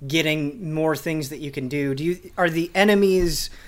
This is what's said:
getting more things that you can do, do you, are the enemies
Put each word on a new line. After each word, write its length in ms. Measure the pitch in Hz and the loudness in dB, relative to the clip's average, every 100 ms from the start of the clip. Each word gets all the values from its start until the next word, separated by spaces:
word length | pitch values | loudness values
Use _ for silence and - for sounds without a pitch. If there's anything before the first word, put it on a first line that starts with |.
| 139 | -2
getting 680 | 160 156 156 147 147 165 | 0 2 0 -2 -6 -6
more 220 | 156 156 147 | 0 0 0
things 340 | 170 156 139 | -2 -4 -6
that 100 | 143 | -8
you 120 | 143 | -10
can 160 | 143 127 | -8 -4
do, 260 | 147 139 135 | -2 -2 -2
do 80 | |
you, 280 | 165 180 - - | -2 -4 -6 0
are 120 | 175 | 0
the 200 | 160 170 190 | 0 0 4
enemies 760 | 208 202 196 185 175 151 - - | 4 6 6 4 2 0 -6 -12